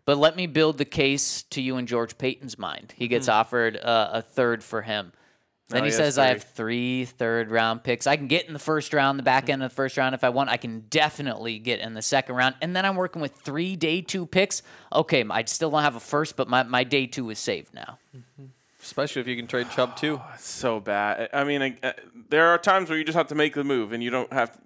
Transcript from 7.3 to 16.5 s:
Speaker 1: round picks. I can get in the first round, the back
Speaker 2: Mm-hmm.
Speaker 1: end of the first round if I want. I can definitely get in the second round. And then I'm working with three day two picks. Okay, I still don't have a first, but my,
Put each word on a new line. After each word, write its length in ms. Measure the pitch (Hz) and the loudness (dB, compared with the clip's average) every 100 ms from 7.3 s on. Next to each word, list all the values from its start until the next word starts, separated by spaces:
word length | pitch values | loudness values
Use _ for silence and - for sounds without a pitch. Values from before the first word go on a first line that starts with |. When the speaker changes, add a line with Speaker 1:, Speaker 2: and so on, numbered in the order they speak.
| 117 110 | 0 0
Speaker 1:
round 340 | 113 113 117 | 2 2 0
picks. 220 | 131 120 139 | -2 0 2
I 100 | 147 | 0
can 100 | 135 | 2
get 200 | 165 - | -2 -2
in 80 | |
the 40 | 147 | -6
first 360 | - 156 143 | -2 -2 0
round, 240 | 151 139 139 | 2 2 0
the 40 | |
back 200 | 131 131 | 0 2
Speaker 2:
Mm-hmm. 80 | 147 | 2
Speaker 1:
end 100 | 135 | -2
of 60 | 131 | -4
the 40 | |
first 240 | - 135 - | -2 -2 0
round 160 | 131 | 0
if 100 | 131 | 2
I 60 | 127 | 0
want. 180 | 123 135 | 2 0
I 80 | 120 | -2
can 300 | 117 113 110 | -4 -10 -2
definitely 680 | 156 151 147 143 107 113 107 | 2 2 0 -6 -6 -6 -6
get 220 | 117 107 | -4 -4
in 120 | 113 | -4
the 80 | 110 | -6
second 360 | - 139 131 123 | 0 0 0 0
round. 180 | 131 - | 0 0
And 120 | 165 | -4
then 120 | 185 196 | 0 0
I'm 100 | 185 | 0
working 240 | 180 170 | -4 -4
with 120 | 143 | -8
three 440 | - - 143 180 185 | -8 -6 -4 -4 -2
day 240 | 160 175 | 0 0
two 240 | - 190 | -2 -6
picks. 380 | 165 185 196 - - - - | 0 2 2 0 -8 -20 -2
Okay, 320 | 151 - 139 107 | 0 2 2 2
I 160 | 104 | -2
still 240 | 113 - 160 | -2 -2 0
don't 120 | 151 | 2
have 120 | 147 | 2
a 60 | 117 | 0
first, 360 | - 147 156 - | -2 -2 -2 -4
but 120 | |
my, 140 | 120 | 2